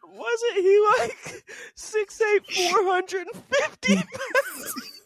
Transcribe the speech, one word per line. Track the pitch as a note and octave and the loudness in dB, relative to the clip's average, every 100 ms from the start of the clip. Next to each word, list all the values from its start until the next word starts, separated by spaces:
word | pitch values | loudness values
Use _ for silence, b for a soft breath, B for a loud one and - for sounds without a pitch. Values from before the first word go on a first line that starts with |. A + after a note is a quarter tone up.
| - | -20
Wasn't | F4+ A4 A#4 A#4 | -12 -4 -2 0
he, | G4+ F#4 G4+ G#4 G#4+ | 2 6 6 6 4
like, | - - - - _ B B | 0 -6 -14 -18 _ B B
six | - - G#4+ G#4 - | -18 -6 -4 -4 -2
eight, | A4 G#4 - | 2 2 0
four | F#4+ F4+ F4+ | -2 0 2
hundred | F#4 F#4 F#4 F#4 F4 | 2 0 -2 -6 -8
and | - - | -12 -2
fifty | C5+ C5+ - B4+ | 0 0 -4 0
pounds? | D5 - C5 B4+ B4+ C#5 - - C6+ | 0 0 -8 -2 0 -2 -6 -12 -12
<laughs> | - - | -14 -20